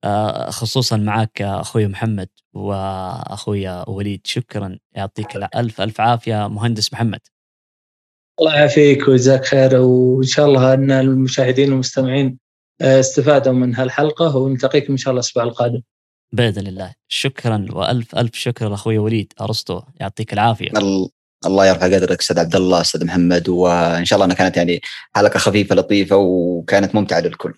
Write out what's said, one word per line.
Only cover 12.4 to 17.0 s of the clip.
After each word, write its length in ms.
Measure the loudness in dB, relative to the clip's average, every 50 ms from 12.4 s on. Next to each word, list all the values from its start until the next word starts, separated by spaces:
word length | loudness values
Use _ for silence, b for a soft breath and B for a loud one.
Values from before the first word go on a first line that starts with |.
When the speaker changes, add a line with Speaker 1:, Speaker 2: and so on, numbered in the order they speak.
| _ _ _ _ _ _ _ _
Speaker 2:
آه، 180 | 2 4 6 6
استفادوا 540 | 4 4 0 0 2 4 4 4 4 2 2
من 220 | 2 2 0 0
هالحلقة، 600 | -2 -4 -2 0 0 -2 -2 0 0 0 0 2
ونلتقيكم 560 | 0 0 0 -2 -2 -2 0 0 0 0 0 -4
إن 40 |
شاء 140 | -2 -2 -2
الله 80 | -2 -2
الأسبوع 240 | -4 -4 -4 -2 -2
القادم. 380 | -2 -2 -2 -2 -2 -2 -6 -8 _ _ _ _ _ _ _ _ _ -2
Speaker 1:
بإذن 340 | 0 0 0 0 -4 -8
الله. 260 | -8 -10 -12 -12 -14 -14 _